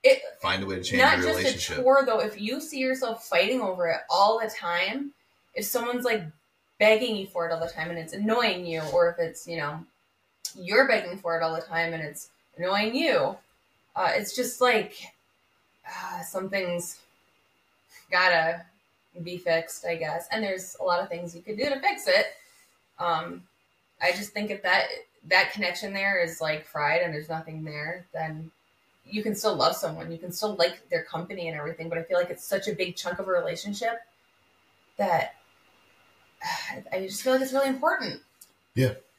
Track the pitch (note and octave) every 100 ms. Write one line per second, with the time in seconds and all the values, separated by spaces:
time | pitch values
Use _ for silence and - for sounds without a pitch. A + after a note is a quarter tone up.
0 | C4 C4+ - - - F#2 - - - B3
1 | - - - - C#4 - - B3+ B3+ C4+
2 | C4 A3 G#3 G3+ G#3+ C4+ - C#4 C4 C4
3 | A#3 A3 - F3+ G3 B3+ G3+ F3+ E3+ D#3+
4 | - F3+ G3+ A3+ G#3+ - F3+ F3 F#3+ B3+
5 | C#4+ _ _ _ _ - G#3 B3 A#3+ B3
6 | A#3+ A3 D#3+ - _ _ _ _ G#3+ G#3+
7 | A#3+ G#3+ G3 F3+ E3 E3 E3 - E3 E3+
8 | D#3+ F#3 G#3+ A3+ A3+ F3+ F3 D#3+ D#3 F3
9 | E3+ E3+ E3 - - E3 D3 D#3+ E3 _
10 | _ _ _ _ - - F3+ A3 C4 A3
11 | F3 F#3 F3 E3 E3 D#3+ - E3 E3 E3
12 | D3+ D3 - _ _ - F3+ G3+ G#3+ B3+
13 | D#4+ F#3+ C#3+ G3+ _ _ _ _ _ G3+
14 | F3+ - G3+ - B3 - B3 A3 - -
15 | - _ _ _ _ _ _ _ - -
16 | - F#3 E3+ F#3+ F#3+ G3 F3+ F3 F3 -
17 | _ _ _ _ _ _ _ _ _ -
18 | _ F3+ F#3 E3+ E3 E3+ - _ _ _
19 | _ F3 E3+ F3+ F3 E3 E3 - F3+ E3
20 | D#3+ D#3+ - A3 G#3 F#3 F#3 - F#3 F3
21 | G3 E3+ F3 E3+ - G#3+ C#4+ C4+ G4 G4
22 | - F#3 - - - _ _ _ _ -
23 | F3 E3 E3+ F3+ - _ _ _ _ _
24 | F3+ F#3+ G#3 G#3 G#3 G3 F3+ D#3 - -
25 | - _ D#3 F#3 F3+ G#3 F3+ F3+ G#3 G3
26 | G3 F#3+ E3 E3 D#3 D#3 - D3+ D3 E3
27 | F3 D3+ D#3 D#3+ D#3+ D#3 D#3 D3 D3+ F3+
28 | F3 - D#3+ D#3 D#3+ _ _ _ _ _
29 | - G#3+ G#3+ G3 G#3+ E3 B2+ - E3+ D#3
30 | D#3+ E3 F3+ F3+ G#3+ G3 F3 - _ E3+
31 | - E3 E3+ F#3+ E3 D#3 D3 E3 E3 E3
32 | E3 F3+ F3 - - F#3+ G3+ E3+ F3+ F3+
33 | F3 F3 F#3 F3+ E3 E3 G#3 G3+ A3+ A#3
34 | - _ _ _ _ _ _ _ _ -
35 | G2 A2 - - _ _ _ _ _ _
36 | _ _ _ _ - - - - - F#3
37 | F#3+ G3+ C4 C4 C4 C4 C4+ C4 D#4+ -
38 | - - _ _ - _ _ B2 B2+ -
39 | _